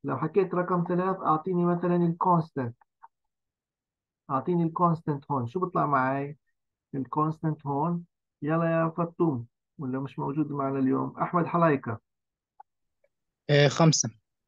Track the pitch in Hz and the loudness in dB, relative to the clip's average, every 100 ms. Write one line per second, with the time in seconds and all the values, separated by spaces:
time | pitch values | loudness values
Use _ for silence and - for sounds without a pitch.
0 | 139 131 156 202 180 175 175 180 170 175 | -6 -4 0 0 2 -2 0 0 0 0
1 | 185 185 - 156 - 175 175 175 175 175 | 0 -2 0 0 0 2 2 2 2 2
2 | 175 170 185 170 160 - 123 - _ _ | 2 2 2 2 2 -6 -6 -8 _ _
3 | - _ _ _ _ _ _ _ _ _ | -20 _ _ _ _ _ _ _ _ _
4 | _ _ - 135 131 175 165 160 175 160 | _ _ -6 -4 -2 0 0 2 2 2
5 | - 139 - 147 120 185 180 175 147 139 | -2 -6 -4 -4 -4 -4 -2 -2 0 0
6 | 131 139 143 147 _ _ _ _ _ 135 | 0 -2 -6 -10 _ _ _ _ _ -10
7 | 127 151 156 156 160 151 139 139 160 175 | -6 -2 -2 -2 -4 -4 -6 -4 -2 -4
8 | 170 _ _ _ 143 160 165 165 160 165 | -8 _ _ _ -4 0 0 0 -2 -2
9 | 170 - 170 127 117 _ _ - 131 131 | -6 0 0 0 -8 _ _ -10 -6 -6
10 | 139 - 143 143 151 143 135 135 131 135 | -6 -8 -6 -2 -4 -2 -4 0 0 0
11 | 131 - 175 175 170 170 165 139 - 107 | -2 -4 -2 0 0 2 2 2 -2 -8
12 | _ _ _ _ _ _ - _ _ _ | _ _ _ _ _ _ -20 _ _ _
13 | _ _ _ _ - 143 143 - 165 - | _ _ _ _ 2 4 4 6 4 4
14 | - - _ _ | -2 -6 _ _